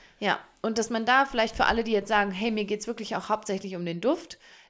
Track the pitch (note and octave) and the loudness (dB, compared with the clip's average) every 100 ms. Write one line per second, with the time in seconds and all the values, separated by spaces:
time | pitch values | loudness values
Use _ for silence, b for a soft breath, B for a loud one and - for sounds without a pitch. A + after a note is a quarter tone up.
0 | b b G3+ - - _ A3+ A3+ A3 A3+ | b b -2 -2 -4 _ -2 0 0 0
1 | A3+ C4 C4+ A#3+ A3+ - - A3+ A3+ G#3 | 4 4 4 2 0 2 2 2 2 0
2 | G3+ G#3 G3+ F#3 A3+ G#3+ G#3 G#3+ A3+ A3+ | 4 2 2 0 -2 -2 -2 -4 -6 -8
3 | G#3 F#3+ F#3 G#3+ A3 F#3+ G3 F3+ F3 E3+ | -6 -6 -2 -2 -2 -6 -6 -6 -6 0
4 | A3+ E4+ - - b b | 0 0 -4 -18 b b